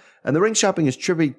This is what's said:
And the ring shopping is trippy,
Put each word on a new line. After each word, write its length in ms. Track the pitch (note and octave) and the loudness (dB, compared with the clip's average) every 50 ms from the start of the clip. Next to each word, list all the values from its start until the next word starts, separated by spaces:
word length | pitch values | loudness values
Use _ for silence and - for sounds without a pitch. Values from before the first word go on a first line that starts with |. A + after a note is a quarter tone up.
| - - _ _ - | -20 -20 _ _ -6
And 100 | - C3+ | -2 0
the 60 | E3 | 0
ring 140 | G3 A3 A3 | 0 0 0
shopping 320 | - - G3 F#3+ F3+ D#3 | 0 0 0 0 0 0
is 100 | C3+ B2+ | -2 -2
trippy, 400 | - - - F3+ D#3+ E3 C#3+ B2+ | -2 -2 -2 0 0 0 -2 -2